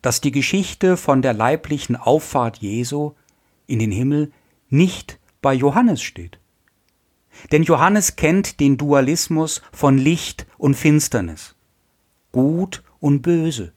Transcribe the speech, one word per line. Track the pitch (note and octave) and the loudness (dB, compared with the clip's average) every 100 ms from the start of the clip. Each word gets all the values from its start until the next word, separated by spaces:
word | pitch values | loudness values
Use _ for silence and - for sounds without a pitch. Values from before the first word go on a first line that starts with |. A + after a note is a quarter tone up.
dass | B2+ A#2+ | -2 -2
die | C#3+ | -2
Geschichte | C#3 B2+ F#3+ F#3+ - F#3 F3+ | -2 -2 -2 -4 -2 0 0
von | - C3+ | 2 2
der | C3 | 2
leiblichen | G#2+ A2+ D#3+ - D3 - A#2+ | 0 0 0 -4 -8 -4 -4
Auffahrt | - D3+ - C#3 A#2 - | 2 0 0 -4 -4 -6
Jesu | G2+ A2 B2 C#3+ D3 D3 _ _ _ _ - | -8 -6 -6 -4 -6 -8 _ _ _ _ -6
in | B2 | -2
den | A2 | -2
Himmel | G2 C3 D3 D3 _ _ _ _ | 0 0 0 -2 _ _ _ _
nicht | C#3 F3+ - - - _ _ | 2 2 0 -16 -20 _ _
bei | C3+ | -2
Johannes | C3 C#3 D3+ B3 D3 | 2 2 4 2 0
steht. | - - F2 - _ _ _ _ _ _ _ _ _ - - | -6 -14 -18 -20 _ _ _ _ _ _ _ _ _ -20 0
Denn | D3+ | 2
Johannes | E3 D3+ E3+ G#3 - - | 4 4 4 2 0 -2
kennt | D3+ F#3 F#3+ - | 0 2 0 0
den | C#3+ C3+ | 2 2
Dualismus | D3 C#3+ C3 E3+ - D#3 D#3+ - - | 2 2 2 -2 -2 -2 -2 -6 -12
von | - C#3 C3+ | -2 2 4
Licht | C3+ E3 - - - _ | 2 0 -4 -14 -18 _
und | C#3+ | -2
Finsternis, | C3+ D#3 D3+ - A#2 F2 D#2+ - _ _ _ _ _ _ _ _ | 2 2 2 0 -4 -6 -10 -20 _ _ _ _ _ _ _ _
Gut | B2+ C#3 E3 F#3+ - _ _ | -2 0 0 -4 -8 _ _
und | D3 C#3+ | 0 0
Böse | C#3+ E3+ D#3+ B2+ F2 | 2 0 0 -6 -12